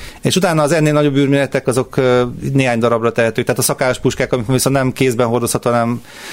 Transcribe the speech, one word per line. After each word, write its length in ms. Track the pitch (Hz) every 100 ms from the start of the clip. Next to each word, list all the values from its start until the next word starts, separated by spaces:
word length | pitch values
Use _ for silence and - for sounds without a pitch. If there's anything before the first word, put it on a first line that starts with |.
| - -
És 140 | - 185
utána 260 | 185 160
az 100 | 147
ennél 200 | 165 151
nagyobb 240 | 151 147 135
űrméretek, 500 | 139 139 135 135 131
azok, 300 | 120 123 -
ö, 260 | 131 123 123 - 139
néhány 260 | 135 131 117
darabra 340 | 117 117 113
tehetők. 320 | 113 113 113
Tehát 160 | 117 123
a 40 |
szakállas 340 | - 143 131 127
puskák, 340 | 131 - 131
amik 140 | 127 113
viszont 300 | 127 135 135
nem 160 | 131
kézben 340 | - 131 117 120
hordozható, 440 | 117 117 143 123
hanem, 300 | 120 117 120 - - -